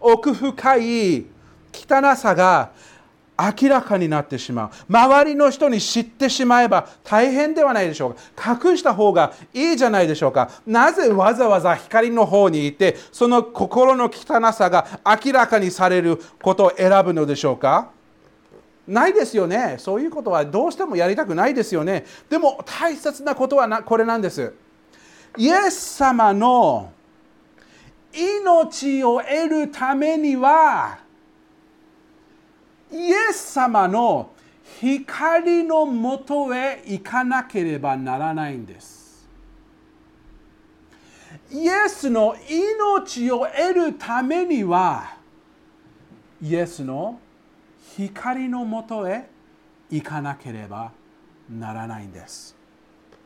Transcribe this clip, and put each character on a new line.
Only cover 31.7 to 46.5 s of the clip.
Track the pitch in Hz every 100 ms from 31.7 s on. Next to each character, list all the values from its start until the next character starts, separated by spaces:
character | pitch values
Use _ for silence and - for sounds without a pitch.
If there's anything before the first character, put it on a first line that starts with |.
| _ _ _ _ _ _ _ _ _ _ _ _
イ | 311 349
エ | 381 453
ス | - -
様 | 285 254 220 185
の | 214 240 151 110 _ _ _ _ -
光 | 254 277 277 - 311 339 339 339
の | 330 320
も | 302 240 240 269
と | 269 285 277
へ | 247 269 262 -
行 | 196
か | - 247
な | 254 254
け | 247 214
れ | 170 147
ば | 139 131
な | 131 131
ら | 156
な | 156 151
い |
ん | 131
で | 107 87
す。 | - - _ _ _ _ - _ _ _ _ _ _ _ _ - _ _ _ _ _ _ _ _ - 156 _
イ | 277 330
エ | 381 415
ス | - 277
の | 226 214 233 -
命 | 320 403 440 415 392 381 247 240
を | 240 277
得 | 277 349
る | 359 330
た | - - 233
め | 262 330
に | 359 285
は、 | 190 175 180 127 107 - _ _ _ _ _ _ _ _ _ - _ -
イ | 156